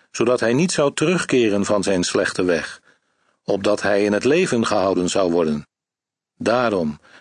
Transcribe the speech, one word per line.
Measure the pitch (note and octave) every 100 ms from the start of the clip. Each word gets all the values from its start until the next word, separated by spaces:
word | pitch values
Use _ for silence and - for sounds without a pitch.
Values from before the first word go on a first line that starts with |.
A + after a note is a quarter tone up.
| _
zodat | - A#2 B2
hij | A2+
niet | B2+ F3+
zou | - C#3+
terugkeren | - D#3 F3+ - C3 A2 G2+ G2
van | G#2
zijn | F2+ F#2
slechte | F2+ G#2 F#2 -
weg, | F#2 E2 - - _ _ _ _ _ _
opdat | - G2+ G#2 G#2
hij | G2+ G2+
in | G#2
het | G#2
leven | A#2 D#3+ - A#2+ A2
gehouden | G#2 F#2+ F2+ F2+
zou | G#2 F#2
worden. | E2+ D#2+ D2 - _ _ _ _ _ _ -
Daarom | - A#2+ A#2+ G2 D#2 D2 - -